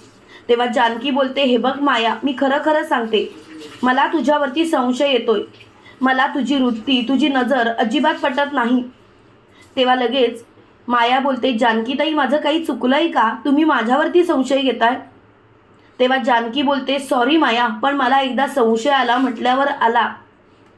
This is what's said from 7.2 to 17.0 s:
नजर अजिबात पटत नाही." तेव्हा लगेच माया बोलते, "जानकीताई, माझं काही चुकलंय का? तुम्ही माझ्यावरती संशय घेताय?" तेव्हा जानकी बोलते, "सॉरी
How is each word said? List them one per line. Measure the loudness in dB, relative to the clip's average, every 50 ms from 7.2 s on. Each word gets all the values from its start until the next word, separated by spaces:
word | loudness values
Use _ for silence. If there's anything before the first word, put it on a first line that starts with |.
| 2
नजर | 2 0 0 0 0 0 0 0 -2 0 -2
अजिबात | -2 -2 0 0 0 0 0 0 -4
पटत | -2 0 -2 -2 -2 -2
नाही." | -2 0 0 0 0 -2 -6 -14 -20 -20 -20 _ _ _ _ _ _ _ _ _ -20 -20 -8 -2
तेव्हा | 0 2 2 2
लगेच | 2 0 0 2 0 0 0 -2 -8 -16 -20 _ -20 -20 _ _ _ -6
माया | -2 0 0 2 2 2 0
बोलते, | 0 0 -2 0 -2 -2 0
"जानकीताई, | 2 0 2 2 0 -2 -4 -2 -2 -2 0 0
माझं | 0 0 0 0
काही | 0 0 0 -2 0 -2
चुकलंय | -4 -6 -2 0 0 2 2 0
का? | 0 0 0 0 0 0 -2 -2
तुम्ही | 0 2 2 2
माझ्यावरती | 2 2 0 0 0 0 0 0 2 2 2 4
संशय | 4 2 0 0 0 0 0
घेताय?" | 0 0 0 2 0 0 0 -2 -8 -16 -20 -20 -20 -20 _ _ _ _ _ _ _ _ -20 -20 _ -20 _ 0
तेव्हा | 0 2 2
जानकी | 0 0 0 0 0 0 -2 -4 -2
बोलते, | 0 0 0 -2 -2 -2 -4
"सॉरी | -4